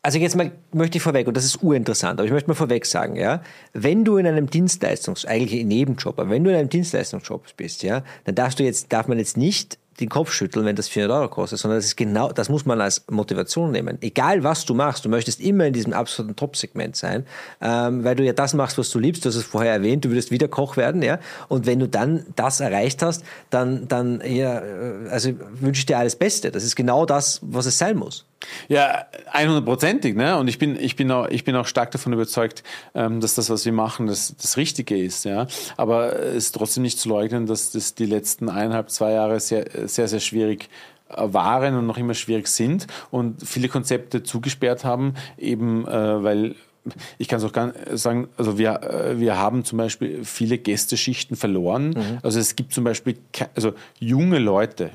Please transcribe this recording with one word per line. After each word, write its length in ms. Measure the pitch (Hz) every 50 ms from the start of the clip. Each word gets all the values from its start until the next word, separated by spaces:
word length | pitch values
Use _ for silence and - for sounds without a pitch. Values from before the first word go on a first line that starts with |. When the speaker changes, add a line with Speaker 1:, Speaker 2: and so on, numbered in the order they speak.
| -
Speaker 1:
Also 160 | 147 139 160
jetzt 160 | 170 170 170
mal 160 | 180 175 - - - - _ -
möchte 240 | 160 165 165 170
ich 60 | 165 -
vorweg, 240 | 165 139 135 117
und 80 | 123 113
das 100 | 131 127
ist 180 | 135 - - -
urinteressant, 560 | 165 147 127 110 - 110 - - 90 87 -
aber 80 | 101
ich 60 | 107 135
möchte 160 | 147 143 165
mal 60 | 156
vorweg 300 | - 160 120 120 117 -
sagen, 300 | - - 87 82 80 82
ja, 260 | 85 90 107 143 170 165 - - - - _
wenn 320 | _ 110 104 139 175 220 226
du 140 | 220 208
in 100 | 196 180
einem 200 | 170 156 156 147
Dienstleistungs-, 800 | 131 - 160 180 180 - - - - - - - - 95 - -
eigentlich 340 | - 113 113 127 101 107 120
in 100 | 117 104
jedem 240 | 104 120 143 135 120
Job, 240 | - - - - -
aber 100 | 92 92
wenn 140 | 107 131 170
du 80 | 196
in 60 | 185
einem 120 | 160 147 131
Dienstleistungsjob 760 | - 175 180 170 - - 95 - - 95 - - - - - - -
bist, 240 | - 90 82 - -
ja, 220 | - 92 110 131 135 - - - _
dann 100 | - 98
darfst 240 | 123 123 127 131 -
du 40 | 139
jetzt, 280 | 127 113 - - _ -
darf 140 | 110 113
man 100 | - 123
jetzt 200 | 113 107 - -
nicht 420 | - 127 180 202 - - _ - _ _ _ _ -
den 100 | 123 110
Kopf 220 | - 143 160 156
schütteln, 340 | - - 202 - - 113 107
wenn 100 | 107 104
das 120 | 101 101
vierhundert 320 | - - 107 104 101 123 147
Euro 100 | 139 110
kostet, 300 | - - 95 101 - -
sondern 180 | - 107 110
das 80 | 113 98
ist 100 | - -
genau, 360 | - 120 107 101 107 127 -
das 180 | - - 104 -
muss 160 | 143 151 139
man 160 | 143 120 113
als 240 | 101 98 - - _ -
Motivation 580 | - 107 104 - 98 92 90 - - 165 170 160
nehmen. 280 | 123 98 - - - -
Egal, 420 | - 110 - - 127 160 202 190 131
was 220 | 147 165 - -
du 80 | - 127
machst, 320 | 120 143 147 123 - -
du 40 | 117
möchtest 300 | 113 117 113 - 113 -
immer 280 | - 190 202 196 170
in 60 | 143 131
diesem 200 | 120 107 120 87
absoluten 420 | 98 120 - - - 113 107 104
Top-Segment 600 | - 147 139 - - - - _ 92 85 - -
sein, 320 | - - 92 95 117 131 - - - - - - _
ähm, 420 | - 113 117 120 120 120 123 123 113
weil 120 | 107 123
du 80 | 131 135
ja 100 | 127 117
das 220 | 135 139 131 -
machst, 240 | 147 135 123 - -
was 100 | 123 -
du 80 | -
liebst. 260 | 117 113 151 170 170 -
Du 60 | 127
hast 60 | 110
es 80 | 117 110
vorher 280 | - - 107 117 117
erwähnt, 320 | 110 104 98 107 131 147 139
du 60 | 127
würdest 220 | 117 123 117 -
wieder 160 | 123 127 151
Koch 300 | 147 - - 143 135 -
werden, 260 | 131 120 127 156 180 143
ja. 160 | 123 156 165 - - - - -
Und 200 | - - 131 110
wenn 100 | 123 123
du 100 | 127 131
dann 380 | 117 - 101 117 143 165 160 - - -
das 240 | - 113 135 139 -
erreicht 440 | 139 113 95 101 107 135 135 - 165
hast, 200 | 170 165 170 - - - - - _
dann, 360 | - 123 127 127 131 131 -
dann, 320 | 127 135 123 123 123 120 113 -
ja, 360 | 131 127 127 135 127 123 113
äh, 480 | - 104 98 90 120 123 104 98 113 107
also 180 | 123 123 107 131 123 - - 98 113 127
wünsche 220 | 135 135 139 135
ich 40 | 135
dir 140 | 135 143 120
alles 160 | 120 117 120
Beste. 340 | - 175 220 - - - -
Das 140 | - 98 107
ist 120 | 117 -
genau 300 | - 120 123 123 143 165
das, 340 | 147 143 143 139 - - - -
was 240 | 139 120 123 123
es 100 | 131 120
sein 180 | - 170 202 220
muss. 300 | 151 98 - - - _ _ _ _ - - - - -
Speaker 2:
Ja, 380 | - 147 143 143 139 - - - - - - - -
einhundertprozentig, 840 | - 143 151 156 160 147 104 113 127 123 151 165 214 285 - 127 98
ne? 220 | 107 127 156 185
Und 120 | 156 131 123
ich 100 | 113 -
bin, 160 | 156 147 131
ich 200 | - 135 123 -
bin 120 | - 139 131
auch, 180 | 127 123 117 -
ich 160 | - 127 -
bin 100 | - 127
auch 120 | 127 117
stark 240 | - - 127 120 -
davon 200 | - 135 - 127
überzeugt, 520 | 120 113 113 - - 123 117 110 - - - - - - - - _
ähm, 280 | 123 117 113 113 113
dass 140 | 113 107 -
das, 140 | - 110 110
was 140 | 113 104 -
wir 80 | 117
machen, 360 | 113 110 110 110 - - 117
das, 280 | 107 101 - - - - -
das 160 | - - -
Richtige 400 | 131 147 143 - - 117 - 107
ist, 260 | 98 92 92 92 - -
ja. 240 | 104 98 104 123 131 - - - - -
Aber 420 | - 113 110 113 117 120 120 - -
es 260 | - - - 120 110
ist 100 | - -
trotzdem 280 | - 107 113 - 127 127
nicht 160 | 120 - -
zu 80 | - 113
leugnen, 360 | 110 104 107 110 120 120 113
dass 260 | 110 113 104 - -
das 220 | - 113 107 - -
die 100 | - 113
letzten 440 | 104 107 104 104 - - - 117 110
eineinhalb, 400 | 92 101 107 113 113 113 110 -
zwei 240 | - - 110 110 110
Jahre 260 | 110 107 107 113 107
sehr, 260 | - - 113 107 - - - - 107
sehr, 240 | 101 - - 117 104
sehr 100 | 107 107
schwierig, 480 | - - 104 113 110 107 107 104 - - - - - - - _ _ _
äh, 140 | - - 107
waren 520 | 104 95 98 85 98 120 131 135 139 135
und 100 | 123 117
noch 100 | 113 110
immer 180 | 117 120 120 113
schwierig 340 | - - - 113 110 101 -
sind 380 | - - 113 127 165 196 - - - - - -
und 360 | - 123 120 117 110 - -
viele 220 | - - 123 123 123
Konzepte 540 | - 139 117 - 131 123 - - - 120 -
zugesperrt 600 | - - 117 120 135 131 - 135 123 123 - -
haben, 300 | 127 123 127 135 139 135 135 - - -
eben, 500 | - - - 120 110 117 117 113 113 113
äh, 340 | - - 113 107 107 107 107
weil 340 | 101 107 104 104 107 117 - - - _ _ _ _ 117 - - - - -
ich 120 | _ - -
kann's 160 | 123 113 107
auch 80 | 107 -
gar 140 | 120 120
nicht 100 | 123 123 - - - -
sagen, 340 | 113 - 120 117 120 127 - _
also 220 | - 120 110 101
wir, 260 | 104 110 110 107 - -
äh, 360 | - - - - - 123 117
wir 160 | 117 113 98
haben 260 | 92 98 107 117 127 117
zum 140 | - 113
Beispiel 480 | 113 113 110 - - - - - - 113
viele 320 | - - - 117 113 123
Gästeschichten 800 | 120 - 104 104 107 - - 135 123 - 135 120 - - - 123
verloren. 540 | - - 104 98 92 87 87 101 127 143 156
Speaker 1:
Mhm. 260 | 165 117 107 101 117 127 -
Speaker 2:
Also 180 | 117 107 117
es 160 | 110 - -
gibt 160 | - 127 - -
zum 100 | 131 120
Beispiel 320 | 120 110 - - 127 113 - - _
ke-, 180 | - - - - _
also 160 | 120 110 110 104 - - - _ _
junge 400 | - 117 127 135 165 185 180 143
Leute 500 | 117 104 95 98 110 110 - - 90 78